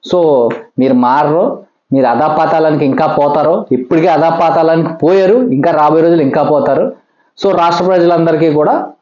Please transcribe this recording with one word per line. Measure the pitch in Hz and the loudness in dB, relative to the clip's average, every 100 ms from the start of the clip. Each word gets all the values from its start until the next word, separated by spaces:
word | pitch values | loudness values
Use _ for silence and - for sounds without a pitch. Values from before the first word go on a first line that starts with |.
| - 180 | -2 0
So, | 160 139 117 113 - - | 2 2 0 -4 -12 -4
మీరు | 131 | 0
మారరు, | 127 123 135 147 160 190 - - _ _ | 2 0 0 0 0 -2 -6 -16 _ _
మీరు | 135 123 | 0 0
అధాపాతాళానికి | 120 151 156 160 165 156 151 143 | 0 -2 -2 -2 0 0 0 -2
ఇంకా | 127 156 | -2 -2
పోతారు. | 151 143 151 151 190 208 | 0 0 0 0 -2 -2
ఇప్పటికే | 127 127 165 175 | -4 -2 -2 0
అధాపాతాళానికి | 156 160 170 165 165 160 165 156 | 0 0 0 0 0 0 0 -2
పోయారు, | - 151 190 185 | -2 0 2 2
ఇంకా | 214 127 135 170 | 2 0 0 0
రాబోయే | 156 151 160 | 0 2 2
రోజులు | 165 170 | 2 2
ఇంకా | 139 156 | 0 0
పోతారు. | 143 151 131 135 190 - _ _ _ _ 196 | 0 0 0 -2 -2 -6 _ _ _ _ -2
So, | 175 | 0
రాష్ట్ర | 170 170 180 | 0 0 0
ప్రజలందరికీ | 185 170 170 165 156 160 | 2 2 2 0 0 0
కూడా | 151 156 302 - - | 0 0 -2 -4 -16